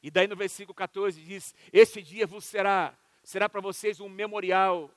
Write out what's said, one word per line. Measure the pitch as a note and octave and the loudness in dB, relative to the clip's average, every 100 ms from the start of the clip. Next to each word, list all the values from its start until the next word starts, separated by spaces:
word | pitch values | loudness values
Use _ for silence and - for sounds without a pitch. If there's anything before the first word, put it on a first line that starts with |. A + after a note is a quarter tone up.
E | C#3+ | -2
daí | D3+ G3 | 0 0
no | |
versículo | G3 G3 - G3 | 0 -6 -8 -16
quatorze | F#3+ F#3+ G3 G3+ D#3+ | -12 -10 -4 -4 -4
diz, | D#3+ G3 - - - | -12 -14 -16 -20 2
"Este | F#3 A3 A3 | 8 8 6
dia | D#3+ G3 G3+ | -16 -6 -6
vos | G3+ - | -6 -10
será, | G#3 G3 G3 D#3 - _ _ | -2 0 2 -2 -6 _ _
será | - F#3+ G#3 | -12 -2 -2
pra | G#3 | -2
vocês | G3 F#3 G#3+ F3+ | -8 -6 -6 -6
um | G3+ | -12
memorial | F#3+ G#3+ G#3 F#3 F#3 F#3+ F3+ D3 | -8 -6 -4 0 2 2 0 -6